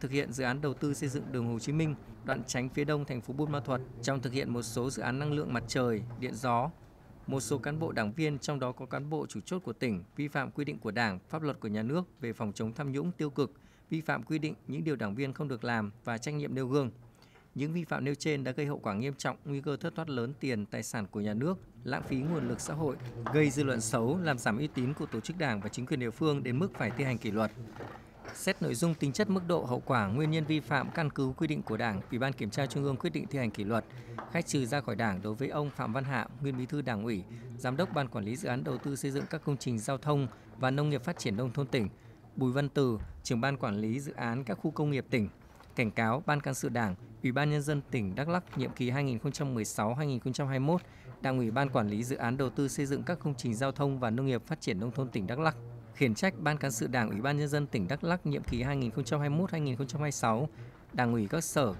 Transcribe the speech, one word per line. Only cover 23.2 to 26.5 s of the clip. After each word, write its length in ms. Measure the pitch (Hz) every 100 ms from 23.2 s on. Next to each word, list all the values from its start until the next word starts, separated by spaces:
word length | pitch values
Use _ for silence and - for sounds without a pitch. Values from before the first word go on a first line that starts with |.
| 117
gây 180 | 147 151
dư 120 | 135
luận 180 | 135 120
xấu, 380 | 110 123 117 180
làm 160 | 165 123
giảm 200 | 120 110
uy 80 | 151
tín 280 | 135 123
của 120 | 151 156
tổ 140 | 113
chức 180 | - 175
Đảng 220 | 147 104
và 80 | 95
chính 180 | - 123
quyền 140 | 143
địa 100 | 117
phương 320 | - 156 143
đến 160 | 123